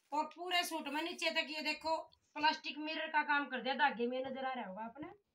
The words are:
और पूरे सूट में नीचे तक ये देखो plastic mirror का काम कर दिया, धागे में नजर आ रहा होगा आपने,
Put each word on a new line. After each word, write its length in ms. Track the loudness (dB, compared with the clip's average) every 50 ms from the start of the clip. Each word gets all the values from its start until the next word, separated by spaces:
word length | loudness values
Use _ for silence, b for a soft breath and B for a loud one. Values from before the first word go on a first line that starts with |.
| _ -4
और 120 | -2 -2 -2
पूरे 360 | -2 -4 -8 -4 0 2 2 2
सूट 240 | 2 -2 -4 -4 -2
में 140 | -2 -2
नीचे 280 | -2 -4 -4 -2 0 0
तक 140 | 2 0 -2 -2
ये 120 | -4 -4
देखो 340 | -2 -2 -2 -2 0 0 0 0 0 -6 _ _ _ _ -4
plastic 420 | 2 2 2 2 2 -2 -8 -8 -6
mirror 280 | -4 -4 -2 -2 -2 0
का 140 | 2 2 4
काम 220 | 4 4 4 4
कर 140 | 2 -2 -2
दिया, 120 | 0 0 2
धागे 300 | 4 4 4 4 4 0
में 120 | 0 2 0
नजर 240 | -2 -2 -4 -2 -2
आ 80 | -2
रहा 120 | -2 -4 -6
होगा 180 | -6 -6 -8
आपने, 240 | -8 -10 -8 -10 -12 -12 -12 -16 _ _